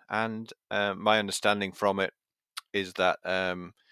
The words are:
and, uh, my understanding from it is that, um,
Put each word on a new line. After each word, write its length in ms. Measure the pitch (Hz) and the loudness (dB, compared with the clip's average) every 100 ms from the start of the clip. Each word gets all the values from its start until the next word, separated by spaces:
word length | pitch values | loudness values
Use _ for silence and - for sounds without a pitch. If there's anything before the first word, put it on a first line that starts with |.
| - | -6
and, 420 | 107 113 110 113 - - | -4 -4 -6 -12 -16 -6
uh, 220 | 101 101 | -2 -2
my 260 | 92 107 110 | 0 2 2
understanding 520 | 101 - 107 104 98 | 2 0 2 2 0
from 300 | - 101 98 | 0 0 2
it 100 | 95 - _ _ _ - _ | -2 -4 _ _ _ -20 _
is 180 | 101 92 - | -4 -4 2
that, 240 | 92 - | 2 2
um, 500 | 90 92 92 90 87 - _ | -2 0 0 -4 -8 -16 _